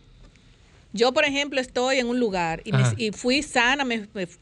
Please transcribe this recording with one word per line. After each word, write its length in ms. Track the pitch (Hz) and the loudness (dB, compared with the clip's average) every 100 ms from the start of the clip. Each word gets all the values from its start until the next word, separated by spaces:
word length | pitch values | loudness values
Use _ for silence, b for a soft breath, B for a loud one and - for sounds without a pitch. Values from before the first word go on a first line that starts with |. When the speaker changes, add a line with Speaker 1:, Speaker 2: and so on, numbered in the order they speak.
| - - - _ b b b b b 202 | -20 -20 -20 _ b b b b b 0
Speaker 1:
Yo, 160 | 240 | 2
por 140 | 262 302 | 4 0
ejemplo, 340 | 277 285 269 | 0 -2 -4
estoy 380 | 254 247 254 269 | -4 -2 0 0
en 100 | 240 | 0
un 120 | 247 | 0
lugar 420 | 233 185 165 165 - | 0 0 -2 -4 -2
y, 60 | |
me, 120 | 135 | 2
Speaker 2:
Ajá. 100 | 127 107 | 2 0
Speaker 1:
y 120 | 220 | -4
fui 300 | 196 247 269 | -2 0 0
sana, 420 | 294 254 240 277 | 0 0 2 2
me, 240 | 262 226 208 | -2 -4 -6
me, 140 | 208 180 - | -8 -10 -10